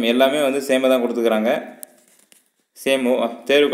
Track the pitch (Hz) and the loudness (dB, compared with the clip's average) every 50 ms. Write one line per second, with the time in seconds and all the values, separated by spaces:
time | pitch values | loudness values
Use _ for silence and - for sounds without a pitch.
0 | 117 113 117 123 135 135 143 151 147 135 135 143 135 - 131 131 131 131 131 127 | 0 0 2 4 2 2 2 0 0 -2 -2 -2 -2 0 0 2 2 2 2 2
1 | 120 117 117 127 113 113 110 107 107 120 143 - - - - - - - _ _ | 0 -2 -2 0 0 0 0 0 0 0 -2 -2 -6 -10 -16 -18 -20 -20 _ _
2 | _ _ _ _ _ _ _ _ _ _ _ _ _ _ _ - - 135 135 131 | _ _ _ _ _ _ _ _ _ _ _ _ _ _ _ -6 -4 -2 -2 0
3 | 127 123 127 117 113 113 - - - - 139 147 147 139 | 0 0 0 0 -2 -4 -6 -6 -2 2 2 4 4 4